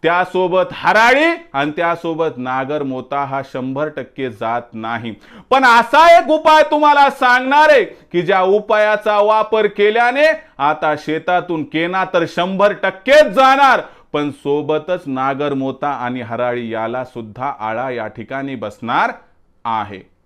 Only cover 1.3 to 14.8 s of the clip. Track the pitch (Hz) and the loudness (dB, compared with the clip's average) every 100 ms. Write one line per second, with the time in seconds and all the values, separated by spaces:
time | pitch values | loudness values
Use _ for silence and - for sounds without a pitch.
1.3 | 330 - 139 147 151 170 165 170 160 160 | 0 -6 -4 -4 -2 -4 -2 -6 -4 -4
2.3 | 127 127 131 135 151 143 131 127 139 139 | -4 -6 -6 -4 -6 -6 -8 -6 -6 -4
3.3 | 135 135 131 131 131 156 151 131 - 131 | -6 -8 -10 -8 -6 -6 -8 -14 -10 -10
4.3 | 104 113 120 120 110 113 117 113 104 - | -6 -6 -6 -8 -12 -8 -8 -10 -14 -20
5.3 | - - 262 262 233 226 302 330 339 294 | -20 -2 2 4 4 4 4 8 6 6
6.3 | 311 320 311 302 302 302 285 277 269 254 | 0 4 4 4 2 2 4 2 2 0
7.3 | 247 262 285 302 285 196 - _ 170 170 | 2 2 2 6 4 2 -8 _ -6 0
8.3 | 190 185 208 208 214 214 214 214 208 208 | 0 2 0 0 0 2 0 0 0 2
9.3 | 214 214 220 208 208 208 220 240 262 311 | 2 0 0 0 0 0 2 0 2 2
10.3 | 311 - _ 139 151 156 151 - 156 156 | 0 -6 _ -2 0 -2 -4 -4 -6 -2
11.3 | 180 170 165 139 156 170 185 185 180 165 | -2 -2 -6 -4 -4 -4 -4 -2 -2 -2
12.3 | - 180 190 208 196 190 185 - 285 302 | -4 -4 0 0 0 -4 -4 2 4 6
13.3 | 190 262 269 277 226 - - _ 147 147 | 4 4 6 4 4 0 -16 _ -4 -4
14.3 | 139 143 147 143 156 | -6 -2 -2 0 -2